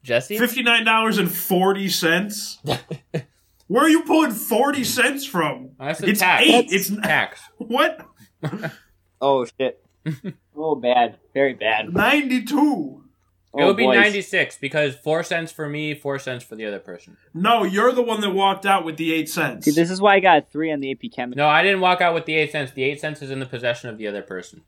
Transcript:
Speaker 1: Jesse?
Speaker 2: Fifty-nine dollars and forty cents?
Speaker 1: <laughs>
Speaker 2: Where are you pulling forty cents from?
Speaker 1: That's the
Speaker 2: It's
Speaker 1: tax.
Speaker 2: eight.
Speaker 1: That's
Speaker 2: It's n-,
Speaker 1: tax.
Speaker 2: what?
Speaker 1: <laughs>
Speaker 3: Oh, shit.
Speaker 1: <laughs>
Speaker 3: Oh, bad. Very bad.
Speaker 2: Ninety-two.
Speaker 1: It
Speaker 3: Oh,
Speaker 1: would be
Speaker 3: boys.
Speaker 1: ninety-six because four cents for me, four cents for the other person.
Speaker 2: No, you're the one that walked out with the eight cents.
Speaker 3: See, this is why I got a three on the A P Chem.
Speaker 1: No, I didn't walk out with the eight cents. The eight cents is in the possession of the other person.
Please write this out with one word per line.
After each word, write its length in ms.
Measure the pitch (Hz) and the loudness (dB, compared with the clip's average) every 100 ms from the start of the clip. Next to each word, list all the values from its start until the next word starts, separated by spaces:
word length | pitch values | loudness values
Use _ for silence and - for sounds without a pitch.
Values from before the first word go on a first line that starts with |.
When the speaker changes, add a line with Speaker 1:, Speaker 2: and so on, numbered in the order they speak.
Speaker 1:
Jesse? 340 | - 123 175 214 | 0 -2 0 -2
Speaker 2:
Fifty-nine 480 | 233 254 240 233 | 0 0 2 2
dollars 320 | 220 226 220 214 | 2 2 2 0
and 140 | 175 | -2
forty 560 | - - 180 190 196 196 | -4 -2 2 2 0 -2
cents? 720 | - 165 175 208 208 - - 147 127 - 151 _ | -2 0 0 -2 -8 -12 -12 -6 -6 -6 -16 _
Speaker 1:
<laughs> 520 | 151 - _ _ _ _ | -10 -10 _ _ _ _
Speaker 2:
Where 160 | 208 | 2
are 40 | 320 | 4
you 140 | 320 | 4
pulling 300 | 330 320 302 | 4 2 2
forty 520 | 220 - 214 277 285 | -2 -2 0 2 0
cents 400 | 233 - 240 277 | -2 0 0 -2
from? 460 | - 180 156 127 - _ | -6 -2 -2 -4 -14 _
Speaker 1:
That's 220 | 135 160 | -8 -4
the 100 | 202 | 0
Speaker 2:
It's 100 | 208 | 2
Speaker 1:
tax. 220 | 185 147 | 4 4
Speaker 2:
eight. 80 | 302 | 6
Speaker 1:
That's 200 | 240 240 | 4 4
Speaker 2:
It's 160 | 190 180 | -2 -2
n-, 100 | 208 | -4
Speaker 1:
tax. 380 | 208 147 101 - - _ | 0 0 0 -6 -20 _
Speaker 2:
what? 480 | 220 247 311 320 - _ - _ | -4 0 0 -2 -18 _ -20 _
Speaker 1:
<laughs> 300 | 156 190 160 - _ _ _ _ | -10 -8 -12 -14 _ _ _ _
Speaker 3:
Oh, 260 | 139 135 120 _ | 0 2 0 _
shit. 240 | 131 - _ _ | -4 -4 _ _
Speaker 1:
<laughs> 300 | 156 143 196 - _ 147 | -10 -8 -12 -14 _ -8
Speaker 3:
Oh, 160 | 160 | -4
bad. 440 | 143 123 123 117 - _ | -2 2 2 2 -2 _
Very 180 | 135 139 | -2 0
bad. 400 | 123 107 110 110 | 0 -2 -2 -2
Speaker 2:
Ninety-two. 1120 | 175 214 294 269 247 - 285 294 226 139 - _ _ _ _ _ | 0 2 2 0 -2 -2 0 2 0 -6 -12 _ _ _ _ _
Speaker 1:
It 80 | - | 2
Speaker 3:
Oh, 40 | 175 | 2
Speaker 1:
would 100 | 202 | 4
be 80 | |
Speaker 3:
boys. 120 | - - | 4 6
Speaker 1:
ninety-six 600 | 208 202 - 185 143 - | 4 2 -2 -2 -2 -4
because 380 | 139 156 147 127 | -4 -2 -2 -4
four 260 | 151 160 | -2 -2
cents 300 | 165 170 160 | -2 -6 -6
for 160 | - 151 | -10 -8
me, 260 | 147 151 | -6 -6
four 240 | 143 139 135 | -6 -6 -6
cents 240 | 135 123 | -8 -10
for 120 | - 110 | -12 -10
the 80 | |
other 140 | 107 98 | -8 -8
person. 400 | - 87 - _ _ | -12 -18 -20 _ _
Speaker 2:
No, 280 | 160 202 233 | -2 2 2
you're 280 | 190 196 240 | 2 2 2
the 100 | 247 | 2
one 200 | 233 214 | 0 -2
that 80 | 208 | -2
walked 340 | 190 196 190 | 2 2 2
out 180 | 196 196 165 | 0 0 0
with 100 | 156 | -4
the 160 | 165 | -2
eight 160 | 160 151 | -2 -2
cents. 380 | 175 147 113 - | -4 -4 0 0
Speaker 3:
See, 40 | |
this 200 | 151 170 | 2 2
is 100 | 185 | 2
why 140 | 202 | 4
I 60 | 196 | 6
got 180 | 185 160 | 6 4
a 20 | - | 2
three 220 | 147 160 | -6 -6
on 80 | 151 | -4
the 100 | 135 | -6
A 20 | |
P 160 | 131 120 | -8 -10
Chem. 240 | - 123 123 | -8 -8 0
Speaker 1:
No, 100 | 151 | 2
I 160 | 151 | 4
didn't 180 | 185 190 | 4 2
walk 180 | 180 180 | 2 2
out 140 | 175 | 2
with 100 | 165 | 0
the 100 | 160 156 | -2 -2
eight 160 | 151 | -2
cents. 200 | 151 131 | -4 -8
The 120 | 135 | -4
eight 160 | 131 143 | -4 -4
cents 200 | 156 147 | -8 -8
is 100 | 139 | -10
in 80 | 135 | -8
the 60 | 127 | -8
possession 440 | 123 120 117 123 | -6 -4 -4 -8
of 80 | 107 | -10
the 80 | 104 | -8
other 140 | 101 | -8
person. 400 | 95 92 87 - | -10 -12 -14 -20